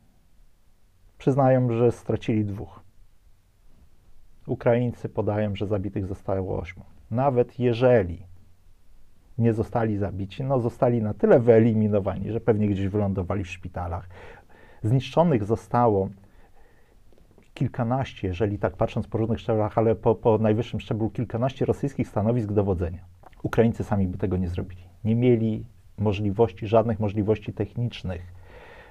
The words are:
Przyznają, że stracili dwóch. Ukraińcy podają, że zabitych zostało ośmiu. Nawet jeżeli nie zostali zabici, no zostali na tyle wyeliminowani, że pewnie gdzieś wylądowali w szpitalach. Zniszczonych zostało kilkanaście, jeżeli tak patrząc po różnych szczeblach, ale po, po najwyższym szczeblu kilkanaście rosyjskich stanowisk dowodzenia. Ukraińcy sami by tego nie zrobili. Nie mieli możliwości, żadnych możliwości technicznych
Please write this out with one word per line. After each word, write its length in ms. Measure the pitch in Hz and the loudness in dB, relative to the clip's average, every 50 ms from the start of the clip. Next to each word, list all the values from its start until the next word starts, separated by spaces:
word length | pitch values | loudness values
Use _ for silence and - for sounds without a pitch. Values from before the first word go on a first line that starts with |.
| _ _ _ _ _ _ _ _ - - - _ _ _ _ _ _ _ _ _ _ - _ - | _ _ _ _ _ _ _ _ -20 -20 -20 _ _ _ _ _ _ _ _ _ _ -20 _ -4
Przyznają, 540 | - 147 131 139 135 131 131 127 127 123 117 | 0 0 2 4 4 4 4 4 2 2 2
że 200 | 113 123 120 117 | 2 2 2 2
stracili 520 | - - - 117 104 - - 117 107 107 | 0 -2 -4 -4 -2 -2 0 0 0 0
dwóch. 360 | 101 98 104 - - - - - - - - - - - - _ - - _ _ _ _ _ - - - - - - - - _ - - - - - - - - | -2 -4 -8 -10 -14 -16 -20 -20 -20 -20 -20 -20 -20 -20 -20 _ -20 -20 _ _ _ _ _ -20 -20 -20 -20 -20 -20 -20 -20 _ -20 -20 -20 -20 -20 -20 -16 -10
Ukraińcy 600 | - 127 123 - 127 117 120 123 120 113 - - 113 | -8 -8 -2 0 2 2 2 2 -2 -4 -6 -10 -8
podają, 480 | - - 104 101 104 104 107 104 98 | -6 -4 -2 -2 0 0 0 -2 -2
że 100 | 98 107 | -4 -4
zabitych 400 | 95 107 101 98 101 98 107 95 | -2 -2 -2 -2 -4 -4 -6 -6
zostało 540 | 92 98 - - - 98 95 95 95 101 95 | -6 -8 -8 -6 -4 -4 -2 -2 -4 -4 -6
ośmiu. 240 | 90 - - - - - - - - - | -6 -8 -12 -16 -20 -20 -20 -20 -12 -6
Nawet 500 | 110 120 135 143 127 120 120 - - - | -2 0 0 2 2 2 0 0 -2 -2
jeżeli 640 | 123 123 120 113 123 127 123 117 95 85 85 - - - - - - - - - - - - - - - - - - - - - - - - - | 0 0 2 4 4 6 6 6 4 2 -4 -10 -14 -18 -20 -20 -20 -20 -20 -20 -20 -20 -20 -20 -20 -20 -20 -20 -20 -20 -20 -20 -20 -10 -4 0
nie 140 | 113 117 110 | 2 2 2
zostali 440 | 110 107 - - 120 113 110 104 | 0 -2 -2 -2 -2 -2 -2 -2
zabici, 480 | 98 101 95 92 95 98 98 - - 135 | -2 -4 -4 -4 -6 -8 -8 -8 -6 -4
no 160 | 131 139 127 | -2 0 0
zostali 420 | 113 120 - - 139 123 120 120 107 | 0 -2 -2 0 2 2 2 2 0
na 120 | 107 104 | -2 -2
tyle 260 | - - 220 190 139 | 0 4 6 6 6
wyeliminowani, 920 | 113 120 113 110 110 117 110 110 107 104 104 104 98 101 92 95 101 104 110 | 8 8 8 8 8 6 4 2 2 2 2 0 0 -2 -4 -4 -6 -6 -6
że 80 | 117 | -2
pewnie 280 | - - 110 104 107 104 | 0 0 2 2 2 0
gdzieś 200 | 101 95 98 95 | 0 0 -2 -2
wylądowali 560 | 98 104 104 98 95 98 90 85 101 101 85 | -2 0 0 0 0 -2 -2 -4 -4 -6 -6
w 60 | - | -8
szpitalach. 580 | - - - 87 - 92 90 85 85 101 - - - - - - - - - - - - - - - - - | -12 -14 -14 -12 -10 -10 -8 -6 -8 -8 -10 -12 -18 -20 -20 -20 -20 -20 -20 -20 -20 -20 -20 -20 -12 -6 -2
Zniszczonych 600 | 107 123 135 131 - - 160 165 175 147 110 104 | 0 0 0 0 0 0 2 2 4 2 2 0
zostało 640 | 95 113 - - - - 120 120 117 104 95 95 98 - - - - - - - - - - - - - - - _ _ - - - - - - - - - - - - | 0 -2 -2 -2 -2 0 2 2 4 4 2 0 -2 -6 -12 -20 -20 -20 -20 -20 -20 -20 -20 -20 -20 -20 -20 -20 _ _ -20 -20 -20 -20 -20 -20 -20 -20 -20 -20 -14 -6
kilkanaście, 760 | - 143 117 - - 123 113 123 135 127 - - - - 95 | -4 -4 -4 -2 -4 -4 -2 -2 -2 -4 -6 -8 -8 -6 -6
jeżeli 300 | 92 92 113 101 101 95 | -4 -2 -2 -2 -2 -2
tak 180 | - 101 95 | -4 -4 -2
patrząc 300 | - 113 113 - 120 107 | -2 -4 -2 -2 -4 -6
po 120 | - - 107 | -4 -4 -4
różnych 220 | 113 113 113 110 | -2 -2 -2 -4
szczeblach, 380 | - - 113 107 107 107 - 117 | -2 -2 0 0 0 0 0 2
ale 160 | 110 113 110 | 2 2 2
po, 200 | 104 - 120 110 | 2 2 2 2
po 240 | - - 120 110 107 | 2 2 2 2 4
najwyższym 420 | 110 110 107 110 117 - - 110 | 4 2 2 0 -2 -4 -6 -8
szczeblu 300 | - - 117 104 113 107 | -6 -4 -4 -2 -2 -4
kilkanaście 540 | - - 120 98 - 110 120 135 - - 123 | -4 -4 -6 -6 -4 -4 -4 -4 -2 -2 -2
rosyjskich 440 | 117 110 - - 143 - - - - | -2 -2 -2 -4 -4 -4 -4 -6 -4
stanowisk 440 | - 110 101 110 120 123 110 101 104 | -2 -2 0 0 0 0 -2 0 0
dowodzenia. 520 | 104 98 101 95 85 87 85 92 - - - - - - - - - - | 0 2 2 0 -2 -2 -4 -6 -8 -14 -20 -20 -20 -20 -20 -14 -10 -10
Ukraińcy 420 | - - - 110 117 113 - 95 | -2 2 2 4 4 2 -2 -4
sami 240 | - 110 101 95 92 | -2 -2 0 0 -2
by 100 | 90 - | -2 -4
tego 180 | - 95 92 | -4 -2 -2
nie 120 | 90 92 87 | -2 -2 -2
zrobili. 340 | - - - - - - - - - - - | -4 -6 -8 -8 -12 -16 -20 -20 -14 -6 -2
Nie 120 | 107 113 | 0 0
mieli 480 | 117 123 127 120 113 113 110 107 110 110 - - - - - - - | 4 4 4 4 4 2 0 -2 -4 -8 -12 -18 -20 -20 -16 -8 -2
możliwości, 680 | 101 107 98 101 107 101 98 110 117 110 - - 113 | -2 -2 0 0 -2 -2 2 2 2 2 0 -4 -2
żadnych 340 | 104 110 113 110 117 110 98 | 2 2 4 4 2 0 -2
możliwości 520 | 107 101 98 107 101 101 110 107 - - 104 | -2 -2 -2 0 0 0 0 -2 -4 -6 -6
technicznych 800 | - 104 98 - 120 120 113 - - - 92 90 85 87 - - - - - - - - - - - - - | -6 -6 -6 -6 -6 -6 -6 -6 -8 -10 -10 -10 -10 -12 -14 -18 -20 -20 -20 -20 -20 -20 -20 -20 -20 -20 -20